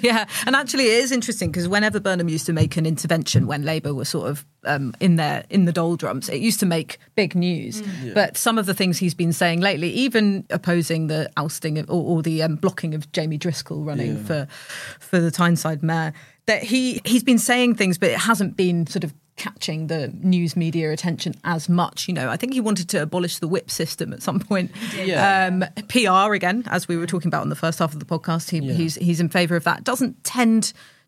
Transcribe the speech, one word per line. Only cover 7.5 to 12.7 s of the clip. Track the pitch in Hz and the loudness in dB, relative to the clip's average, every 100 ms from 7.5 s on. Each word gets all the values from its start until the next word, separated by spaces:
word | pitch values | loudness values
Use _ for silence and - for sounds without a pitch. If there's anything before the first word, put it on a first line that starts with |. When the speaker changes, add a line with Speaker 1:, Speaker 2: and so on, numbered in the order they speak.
| 165 107 214 | -2 -4 -8
Speaker 2:
Mm. | 202 175 127 | -8 -8 -2
Speaker 3:
Yeah. | |
Speaker 1:
But | 147 185 - | 0 0 0
some | 240 226 | 0 0
of | 196 | 0
the | |
things | 185 185 165 | 0 0 2
he's | 180 | 0
been | - 170 | 0 0
saying | 165 175 170 | 2 2 2
lately, | 196 151 170 | 2 0 -2
even | 127 262 226 208 196 - | 0 0 2 2 0 -2
opposing | 170 - 175 160 160 156 | -4 0 0 2 0 -2
the | 156 151 - | -2 -4 -4
ousting | 160 - 160 151 | -4 -4 -4 -4
of, | - | -2
or, | 170 151 170 | -2 0 0
or | |
the, | 160 160 | 0 0
um, | 160 151 | 0 0
blocking | 185 | 0